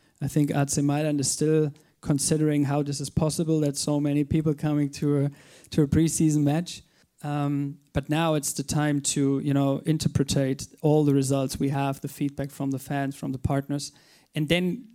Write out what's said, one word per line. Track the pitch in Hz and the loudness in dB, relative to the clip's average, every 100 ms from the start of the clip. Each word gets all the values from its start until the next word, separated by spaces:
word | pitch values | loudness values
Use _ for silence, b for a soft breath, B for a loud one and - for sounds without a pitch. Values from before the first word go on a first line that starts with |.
| b b | b b
I | 135 | -2
think | 151 143 | 0 2
A | 147 139 | 0 0
C | 151 | 0
Milan | 143 143 156 147 | 0 0 0 -2
is | 131 | -2
still | - 151 156 151 - b b | 0 2 2 0 -4 b b
considering | - 143 - 156 151 147 135 | -2 0 2 2 2 2 2
how | 147 | 0
this | 143 143 | -2 -4
is | 139 | -4
possible, | - 156 165 160 160 | 0 0 0 0 0
that | 143 139 | 0 -2
so | - 147 | -2 0
many | 147 143 | 0 0
people | 139 160 156 | 0 0 0
coming | 151 151 147 143 | -2 0 0 -2
to | - 147 143 143 | -2 0 0 0
a, | 143 B B B | -6 B B B
to | - | 0
a | 147 | 2
preseason | 156 165 - 160 151 | 4 2 4 2 4
match. | 143 156 175 - - b b _ | 2 0 -2 -10 -18 b b _
Um, | 147 147 143 143 143 139 _ | -6 -2 -2 -2 -4 -8 _
but | 143 135 | -6 -2
now | 156 165 151 | 0 2 0
it's | - | -2
the | - | -6
time | 135 151 151 143 | -4 0 0 0
to, | 139 147 139 139 | -2 0 2 0
you | 147 | 0
know, | 139 139 135 165 | 2 2 0 0
interpretate | 156 - - 139 143 135 135 - - | 0 2 0 0 0 0 -2 -8 -2
all | 151 151 | 4 4
the | 147 | 6
results | 139 135 139 131 - | 4 2 0 -2 -2
we | 139 | -2
have, | 139 139 139 | 0 -2 -4
the | 139 | -8
feedback | - 143 143 139 | -6 -6 -6 -8
from | - 139 | -6 -4
the | 135 | -4
fans, | - 143 139 139 | -4 -4 -4 -6
from | 143 | -8
the | 131 | -4
partners, | - 139 139 143 - - b b b 151 | -2 -2 -2 -6 -8 -16 b b b -4
and | 147 | 0
then | 175 180 208 - | 2 0 -4 -10